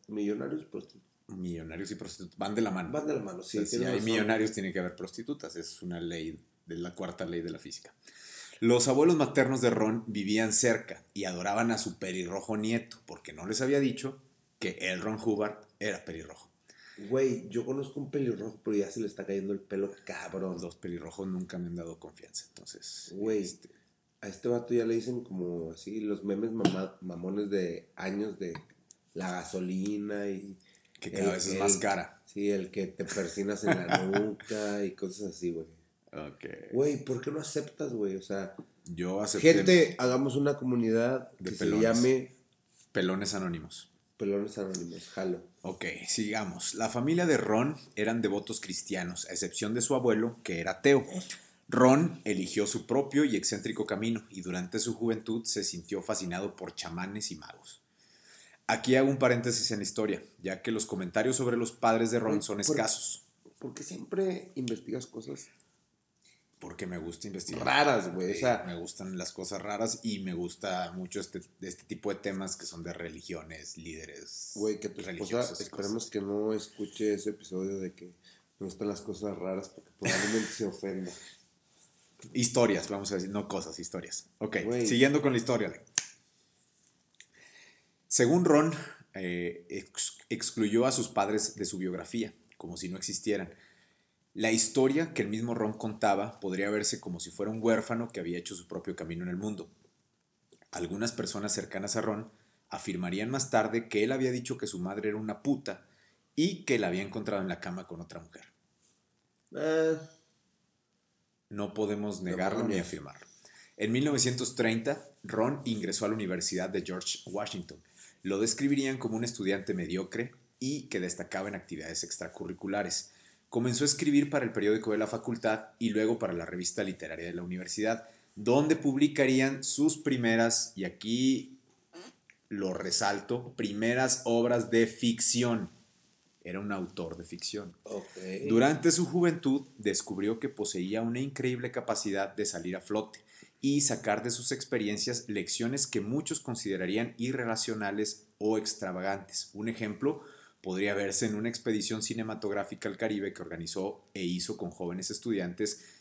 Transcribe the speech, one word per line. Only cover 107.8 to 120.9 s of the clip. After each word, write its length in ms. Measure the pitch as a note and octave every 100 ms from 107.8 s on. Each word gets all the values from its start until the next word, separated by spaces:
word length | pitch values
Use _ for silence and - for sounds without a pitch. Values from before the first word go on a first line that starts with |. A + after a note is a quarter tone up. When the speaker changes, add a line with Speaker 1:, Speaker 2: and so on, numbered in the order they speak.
| F2+
Speaker 2:
con 140 | E2+
otra 180 | E2 E2+
mujer. 240 | E2 - - _ _ _ _ _ _ _ _ _ _ -
Speaker 1:
Eh. 420 | D#3 D#3+ D#3+ D#3+ D3+ - _ _ _ _ _ _ _ _ _ _ _ _ _
Speaker 2:
No 240 | G2+ G2+
podemos 480 | G#2 G#2 G#2 G#2 F#2
negarlo 380 | F2+ F2+ F#2+ G#2+
ni 160 | A2+ G2
Speaker 1:
Demonios. 120 | F2
Speaker 2:
afirmarlo. 400 | D#2 C#2+ - - _ - - - -
En 140 | G#2+
mil 140 | A#2+ D3
novecientos 500 | C#3 B2+ B2 B2 -
treinta, 480 | A2+ A2+ A#2+ D3+ - _
Ron 380 | F#2 G#2 A#2 C#3+ C3
ingresó 400 | A2 F#2 G2 G#2
a 40 |
la 40 |
Universidad 560 | A2 G2 F2+ - F#2 F#2
de 140 | G2 F#2
George 340 | F#2 - - -
Washington. 560 | F#2+ G#2+ G2 F2 D2 _ - - -
Lo 160 | F#2+ G2
describirían 580 | A2+ - C#3 C#3 C3+ C3+
como 160 | B2 A2
un 60 |
estudiante 500 | A#2 - F#2+ G2 F#2+
mediocre 640 | F#2 E2 F#2 F#2 A2 B2 - _ _
y 240 | C3 D3
que 160 | C3+